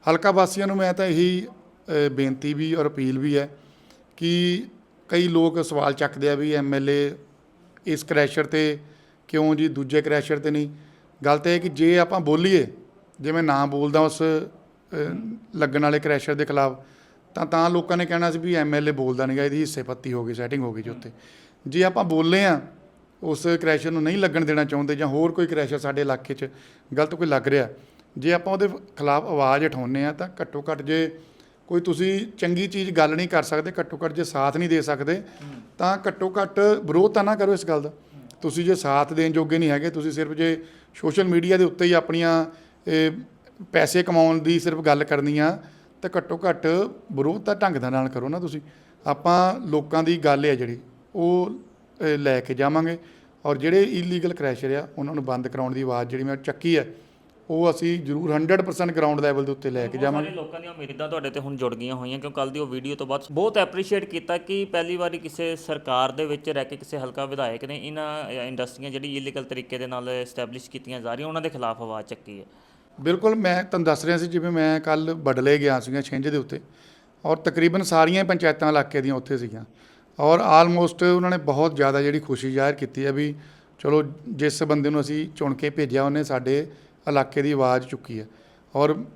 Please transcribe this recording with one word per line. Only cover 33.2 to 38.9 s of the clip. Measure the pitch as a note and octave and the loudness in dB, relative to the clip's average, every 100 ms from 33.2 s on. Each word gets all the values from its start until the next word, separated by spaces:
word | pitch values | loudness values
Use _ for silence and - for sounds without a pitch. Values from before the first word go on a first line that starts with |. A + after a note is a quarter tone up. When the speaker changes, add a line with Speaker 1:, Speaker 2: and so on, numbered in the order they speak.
| F3+ | 0
Speaker 1:
ਕਰ | F3 | 0
ਸਕਦੇ, | D3 D#3 D#3 F3+ | 0 -2 -4 -6
ਘੱਟੋ | E3+ D3 E3 | -8 -6 -6
ਘੱਟ | |
ਜੇ | D3+ | -4
ਸਾਥ | D#3+ C#3+ C#3 D3 | -4 0 0 0
ਨਹੀਂ | F3 | 2
ਦੇ | D#3+ | 2
ਸਕਦੇ, | C#3 C#3+ C#3+ F#3 | 2 -2 -2 -2
Speaker 2:
ਹੂੰ। | - - D3 C3 - - | -4 -18 -18 -18 -20 -2
Speaker 1:
ਤਾਂ | F3+ G3 G3 | 0 0 -2
ਘੱਟੋ | F#3+ F#3+ F#3+ | -2 -4 -2
ਘੱਟ | G3 G3 | -2 4
ਵਿਰੋਧ | G#3 G#3 D#3 D#3 G3+ | 4 4 2 4 4
ਤਾਂ | G#3 | 4
ਨਾ | G3+ G#3+ | 2 2
ਕਰੋ | G3 | 2
ਇਸ | F#3+ E3 | 2 2
ਗੱਲ | D3+ | -2
ਦਾ। | D3 | -2
Speaker 2:
ਹੂੰ। | - _ C#3+ - - | -12 _ -20 -20 -6
Speaker 1:
ਤੁਸੀਂ | E3 C#3+ F3 | -4 0 2
ਜੇ | F#3 | 2
ਸਾਥ | D3 | 2